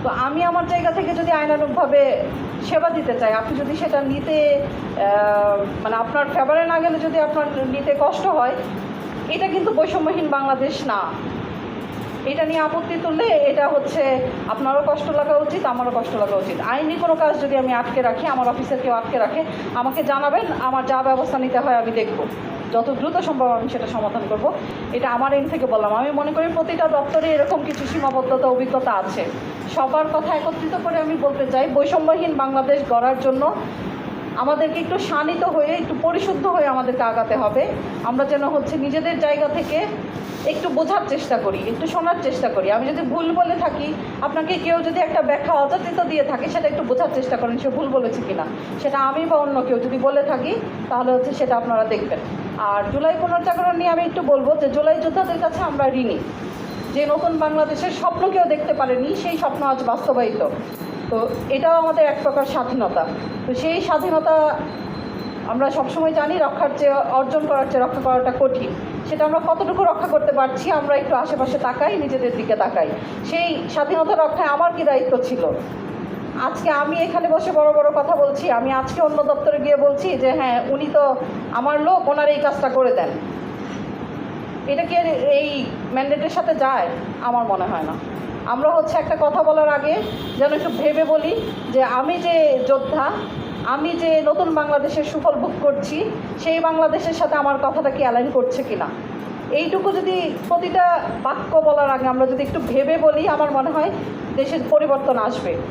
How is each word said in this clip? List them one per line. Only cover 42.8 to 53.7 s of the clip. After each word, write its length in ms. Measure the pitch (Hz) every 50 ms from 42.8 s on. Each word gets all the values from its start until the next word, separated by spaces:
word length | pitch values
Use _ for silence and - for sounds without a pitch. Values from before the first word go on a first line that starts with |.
| 247 269
যদি 140 | 302 -
ভুল 320 | 320 247 233 330 330 330 330
বলে 220 | 359 349 349 339
থাকি, 380 | 339 359 320 - 294 285 302 311 - - - - -
আপনাকে 360 | - 294 294 320 311 311 370 339
কেউ 240 | 254 320 330 339
যদি 180 | 330 330 330 359
একটা 220 | 359 339 - 359
ব্যাখ্যা 320 | 302 262 285 294 - 339 330
অযাচিত 500 | 285 277 285 349 381 - 349 - - 349
দিয়ে 200 | 339 320 302 269
থাকে, 260 | 285 285 240 262 311
সেটা 180 | 320 330 330 294
একটু 160 | 302 302 302
বোঝার 240 | 233 254 254 233 269 247
চেষ্টা 220 | 262 254 254 254 233
করেন 200 | 247 233 233 262
সে 120 | - 277
ভুল 180 | 254 269 277 269
বলেছে 340 | 262 262 247 226 - - 226 -
কিনা। 160 | 190 - 311 - - - - - - -
সেটা 180 | - 285 277 277
আমি 260 | 269 269 269 311 330
বা 120 | 320 330 302
অন্য 240 | 294 285 277 262
কেউ 180 | 247 254 254 233
যদি 180 | 240 254 247 262
বলে 260 | - 277 285 285 277
থাকি, 320 | 285 254 254 254 311 403 466 427 - - - - -
তাহলে 220 | 247 247 254 254
হচ্ছে 220 | 254 254 254 277 277
সেটা 240 | - 285 247 254 233
আপনারা 260 | 233 240 233 220 220
দেখবেন। 360 | 220 226 208 202 208 220 - - - - - - - - -
আর 260 | 214 208 202 208 208 208
জুলাই 240 | - 277 302 320 349 320
পুনর্জাগরণ 560 | - 349 339 349 339 370 349 339 359 359